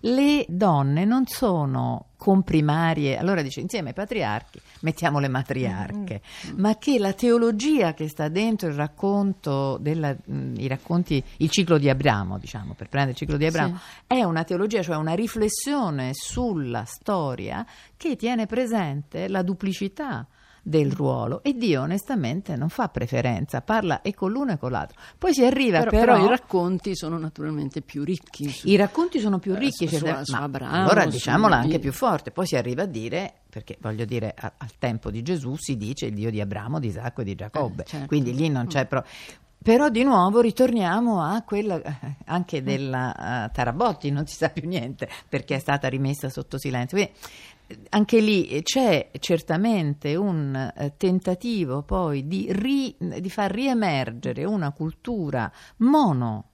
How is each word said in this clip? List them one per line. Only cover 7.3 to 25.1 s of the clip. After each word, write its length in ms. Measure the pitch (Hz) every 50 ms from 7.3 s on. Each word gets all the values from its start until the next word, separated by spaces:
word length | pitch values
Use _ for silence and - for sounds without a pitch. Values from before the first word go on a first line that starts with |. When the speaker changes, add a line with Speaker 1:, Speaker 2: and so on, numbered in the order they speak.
| 233 233 233 233 226 208 240 302 311 277 202 165 156
Speaker 1:
che 160 | - 156 156
sta 180 | 151 - 156
dentro 400 | 151 160 190 214 226 220 208 -
il 60 | 165 147
racconto 1000 | 143 147 151 - - - 196 202 202 202 196 190 - - - 139 139 139 135 131 -
della, 360 | - 151 156 165 151 143 135 - - -
mm, 260 | 139 139 131 131 123
i 100 | 110 120
racconti, 560 | 135 131 135 - - 170 175 180 - 160 135 - - -
il 120 | - 156 156
ciclo 280 | - - 190 165 170
di 120 | 151 143 143
Abramo, 480 | 131 131 139 139 113 101 98 90 95
diciamo, 360 | 95 - - - 107 98 - -
per 160 | - - -
prendere 240 | - 139 139 127 123
il 40 |
ciclo 200 | - 151 151 151
di 80 | 143 151
Abramo, 300 | 160 160 165 147 175 175
Speaker 2:
Sì. 260 | 180 - - - - _
Speaker 1:
è 160 | _ 247 262 233
una 200 | 180 165 160 165
teologia, 380 | - 185 175 196 214 214 214
cioè 140 | 175 156 170
una 160 | 151 156 160 165
riflessione 960 | 185 226 220 - 220 214 214 208 - - 277 285 285 247 180 151 139 127 127 135
sulla 680 | - - - - 233 247 240 202 160 139 123 117 113 110
storia 800 | - - - _ - 208 185 156 139 127 120 98 - - - 233 - - - - - _
che 200 | _ - 339 262
tiene 300 | - - 233 247 233 220
presente 840 | 196 220 240 254 226 226 220 180 151 139 147 143 _ - 160 180
la 140 | 196 196 190
duplicità 840 | 185 175 196 180 - 196 185 - 196 196 - - 302 269 175 113 123 _ _ _ _ _ - _ _
del 240 | - 151 160 147 139
ruolo, 520 | 135 - 147 135 127 123 117 117 - - _
e 100 | 285 277
Dio 300 | 247 226 214 156 131 -
onestamente 720 | 151 175 202 - - 277 214 147 113 135 180 196 - 165
non 100 | 120 135
fa 220 | 165 - - 240 185
preferenza, 720 | - 127 123 113 127 123 117 127 120 - 143 - - 131
parla 400 | - - 214 226 202 175 143 -
e 120 | - 185 196
con 180 | - 190 190 214
l'uno 180 | 262 285 262
e 60 | 185
con 140 | 143 - 127
l'altro. 280 | 127 98 76 - - - - -